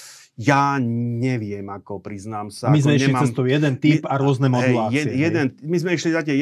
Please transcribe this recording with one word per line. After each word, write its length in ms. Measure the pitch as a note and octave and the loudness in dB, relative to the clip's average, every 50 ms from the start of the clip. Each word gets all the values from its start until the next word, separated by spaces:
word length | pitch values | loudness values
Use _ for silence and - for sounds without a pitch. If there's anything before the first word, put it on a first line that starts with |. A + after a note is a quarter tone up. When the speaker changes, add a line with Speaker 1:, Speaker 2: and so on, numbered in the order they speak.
| - - - - - _ _ - | -20 -20 -20 -20 -20 _ _ -4
Speaker 1:
Ja 400 | G#2+ C#3+ C#3 C#3 C#3+ C#3+ C#3 C3+ | 0 2 2 4 2 2 0 -2
neviem, 880 | A#2+ A#2 A#2 A#2 A#2+ A#2+ A#2+ A#2 B2+ C3 B2+ A#2 A2 G2+ G2+ G2+ G2 | -2 -2 -2 -2 -4 -4 -4 -2 -2 -2 -2 -2 -4 -6 -8 -8 -10
ako, 320 | G2 G2 G2 - - G2+ F#2 | -10 -12 -14 -12 -12 -12 -12
priznám 560 | - G#2 G#2 G2 G2+ A2 A2 G#2 G#2 G#2 - | -10 -12 -12 -12 -10 -10 -10 -10 -10 -12 -12
sa, 160 | - A#2+ B2 | -4 0 2
Speaker 2:
My 80 | D3 D3+ | 4 4
Speaker 1:
ako 80 | C3+ | 4
Speaker 2:
sme 80 | D3 D3 | 4 4
išli 160 | C3 C3+ C3+ | 4 4 2
Speaker 1:
nemám 120 | C3 B2 B2+ | 2 2 0
Speaker 2:
cestou 180 | B2 A2+ C3+ B2+ B2+ | 0 0 0 0 2
jeden 240 | C#3 D3 D3+ C#3+ B2+ | 2 2 2 0 0
typ 320 | - - D3+ D#3 D#3 - | 2 4 4 4 2 0
Speaker 1:
my 40 | - | -2
Speaker 2:
a 40 | C3+ C3+ | -2 0
rôzne 240 | C3+ C#3+ C3+ A#2 C#3 | 2 2 2 2 2
Speaker 1:
hej, 80 | C3 B2+ | 2 2
Speaker 2:
modulácie, 400 | B2 B2+ C3 B2 A#2 A2 G#2+ B2 | 4 4 2 2 2 2 0 0
Speaker 1:
jed-, 160 | D3 D3+ - | -2 -2 -2
Speaker 2:
hej? 80 | B2+ C3+ | -2 0
Speaker 1:
jeden, 260 | D#3 E3 D#3+ D#3+ C#3 A#2+ - - C3+ | 0 0 0 0 -2 -2 -4 -8 -6
my 100 | D#3 F3+ E3 | -2 -2 -2
sme 80 | D#3 F#3 F3 D3 | 0 -2 -2 -2
išli 120 | - E3+ D#3+ | 0 -2 -2
zatiaľ 220 | E3 D3+ D#3 C#3 C3+ | -2 -2 0 0 0